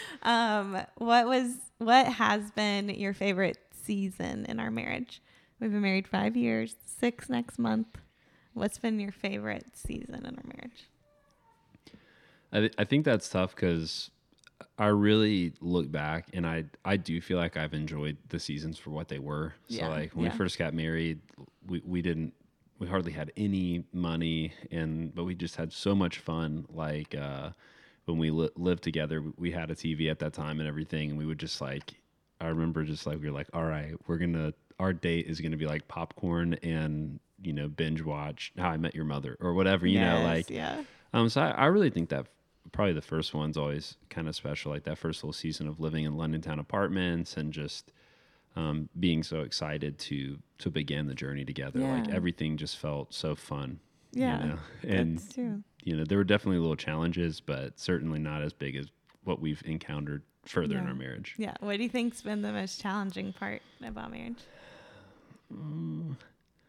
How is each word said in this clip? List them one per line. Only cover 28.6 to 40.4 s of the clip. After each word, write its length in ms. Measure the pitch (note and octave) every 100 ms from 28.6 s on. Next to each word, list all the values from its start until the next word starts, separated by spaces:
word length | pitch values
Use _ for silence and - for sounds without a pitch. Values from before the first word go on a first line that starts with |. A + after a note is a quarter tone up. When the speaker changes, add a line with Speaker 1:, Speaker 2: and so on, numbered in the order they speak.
| F2+ E2
Speaker 2:
together, 400 | E2 D#2 D2+ D#2+
we, 100 | D2+ -
we 140 | E2+
had 180 | E2+ D#2+
a 40 | D#2+
T 180 | D#2+
V 140 | D2+ D#2
at 80 | D#2
that 120 | D2+
time 260 | - D2+ D2+
and 100 | D#2
everything. 420 | D2 D#2 D#2 D2+
And 80 | D2
we 60 | D#2
would 120 | D2+
just, 220 | D#2+ -
like, 340 | C2+ C#2+ - - _ _ _ _
I 80 | E2
remember 340 | D#2+ E2 D#2+
just, 240 | D#2 D2+ D2
like, 140 | D2+
we 60 | D2+
were 40 |
like, 140 | C#2+ D2
"All 100 | E2+
right, 300 | E2 D#2 D2+ E2 -
we're 100 | E2
gonna, 340 | F2 E2 D#2 - _ -
our 120 | F#2
date 340 | F2 F2 E2+ E2
is 140 | D2+
gonna 160 | D#2 D#2
be, 100 | D2+
like, 200 | D2+ -
popcorn 680 | E2+ E2 - F2 E2+ E2+ D#2+
and, 560 | E2 D#2+ D#2 D2+ D2+ B1 - _
you 120 | E2+
know, 160 | C#2+ D2
binge 340 | D2 D#2+ D#2+
watch 500 | D#2 D2 D2 D2 - -
How 120 | F2+
I 60 | D#2+
Met 200 | E2 D#2+
Your 80 |
Mother," 320 | D2+ C#2+ C2+ -
or 140 | F2+
whatever, 320 | F2 F#2+ F#2+ F2+
you 140 | F#2+
know, 160 | F2+ E2+
Speaker 1:
Yes, 60 |
Speaker 2:
like, 260 | E2+ E2